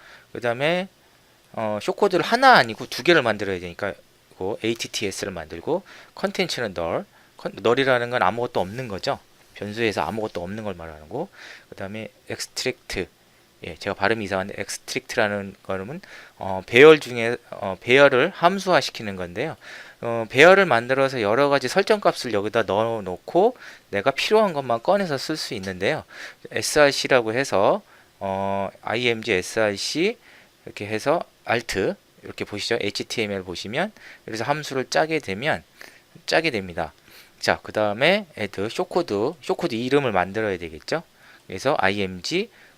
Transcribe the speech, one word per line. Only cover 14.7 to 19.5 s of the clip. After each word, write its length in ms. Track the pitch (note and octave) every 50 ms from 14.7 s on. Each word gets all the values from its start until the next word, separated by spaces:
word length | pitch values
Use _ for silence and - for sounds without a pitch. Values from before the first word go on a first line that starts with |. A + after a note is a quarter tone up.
| - - - - - C3+ - - - B2 A2 G#2 G#2 G2+ G2 G2 F#2 _ _
거는, 380 | - G2 F#2+ F#2+ G#2+ D3 F#3+ - - - - - - _ -
어, 240 | G2+ F#2+ F#2+ F#2+ F#2
배열 320 | - A#2 A#2 C#3+ D#3 D#3+ D3
중에, 380 | C3+ A#2+ B2 A#2+ A2+ A#2 B2 - - -
어, 260 | - - - G2 F#2+ -
배열을 500 | - A#2 B2 C#3 C#3+ C#3 C3+ B2 C#3+ G3 F#3+
함수화시키는 840 | - E3+ F3 F#3+ G3+ F#3 F#3+ F3 C#3+ B2 - - - A#2 G#2 G2
건데요. 400 | F#2 F2+ F2 F2 G#2 C3+ D#3+